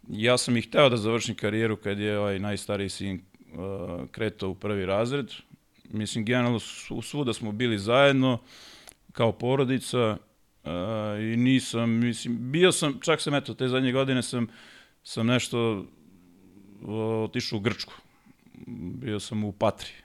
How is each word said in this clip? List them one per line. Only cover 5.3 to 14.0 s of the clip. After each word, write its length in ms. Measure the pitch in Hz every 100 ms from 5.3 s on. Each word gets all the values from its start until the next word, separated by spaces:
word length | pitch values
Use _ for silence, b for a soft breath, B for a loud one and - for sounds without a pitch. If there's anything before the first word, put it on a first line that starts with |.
| - - - _ _ -
Mislim, 340 | 107 104 120
generalno, 340 | 107 123 120 117
svu-, 440 | - - - -
svuda 300 | - 147 135
smo 200 | 110 110
bili 260 | 104 120 107
zajedno, 600 | 98 123 139 135 131 117 B B B B B B _
kao 200 | - 117
porodica, 840 | 101 120 135 131 131 - 127 113 101 _ _ _ _
uh, 60 | - 87 95 110 107 104
i 140 | 110 117
nisam, 540 | 127 131 - 117 117
mislim, 460 | 113 120 117 - 120
bio 300 | 123 151 180
sam, 280 | - 156 131
čak 200 | - 151
sam, 140 | -
eto, 200 | 143 131
te 140 | 110 131
zadnje 240 | 127 131
godine 300 | 127